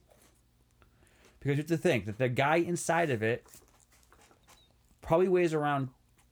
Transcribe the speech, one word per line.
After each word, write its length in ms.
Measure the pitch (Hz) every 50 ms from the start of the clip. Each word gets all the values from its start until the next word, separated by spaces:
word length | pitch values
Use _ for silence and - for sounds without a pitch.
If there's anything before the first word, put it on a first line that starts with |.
| _ _ _ _ - _ _ _ _ _ _ _ _ _ _ _ _ _ _ _ _ _ _ _ - - _ _
Because 180 | - 135 143
you 40 | 147 151
have 40 |
to 100 | 160 165
think 280 | 151 - 180 139 107 92
that 120 | 107 101
the 120 | - 131 123
guy 260 | 120 120 135 147 160
inside 520 | 175 170 170 175 165 - - 165 170 170 147
of 120 | 123 104
it 240 | 110 113 120 - - - - - - _ _ _ _ _ _ _ _ _ - - - - _ _ _ - - - _ _ _ _ _ _ _ _
probably 260 | - - 160 175 185
weighs 260 | 190 180 180 175 160 160
around 360 | 151 147 147 143 139 135 131 - _ _ _ _ _ _ _